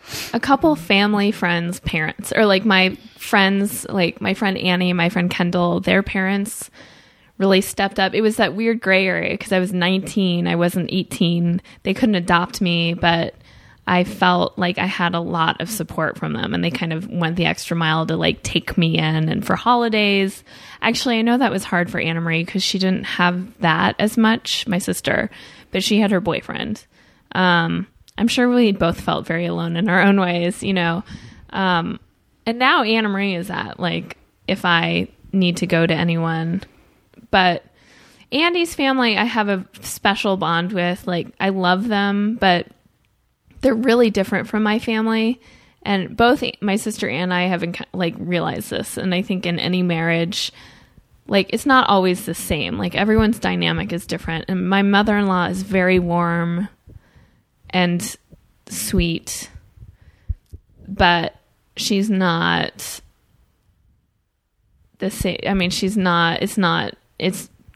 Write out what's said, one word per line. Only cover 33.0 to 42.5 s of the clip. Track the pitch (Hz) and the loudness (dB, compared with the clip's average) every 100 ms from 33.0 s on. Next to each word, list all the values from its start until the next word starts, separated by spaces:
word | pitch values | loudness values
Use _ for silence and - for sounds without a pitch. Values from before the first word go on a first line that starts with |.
| 214 | 0
Marie | 196 196 175 | 0 -2 -2
is | 190 | -4
at, | - - - | -6 -8 -4
like, | 175 170 - - _ _ - | -4 -4 -8 -16 _ _ -6
if | 196 | -2
I | 185 170 165 170 185 _ - | 2 2 2 -2 -4 _ -4
need | 190 180 175 | 0 2 0
to | 180 | 0
go | 165 165 | 2 2
to | |
anyone, | 160 170 165 165 160 165 185 - _ _ _ _ _ - 190 | 2 0 0 -2 -2 -2 -4 -8 _ _ _ _ _ -2 2
but | 185 175 - _ _ - - _ - | 4 2 -6 _ _ -20 -20 _ -4
Andy's | 262 339 349 339 | 0 2 2 -2
family, | - 269 262 240 202 | 0 0 2 2 2
I | 226 | 0
have | 226 208 | 0 0
a | 190 196 - | 0 -4 -14
special | - - 208 196 208 190 | -14 -2 0 0 0 0
bond | 165 170 175 | 0 0 -2
with. | 202 175 180 - | -2 -2 -2 -4
Like, | 175 - - | -4 -6 -4
I | 196 | -2
love | 190 180 185 233 | 0 2 0 0
them, | 208 202 202 208 233 | 0 0 0 -2 2
but | 196 | 2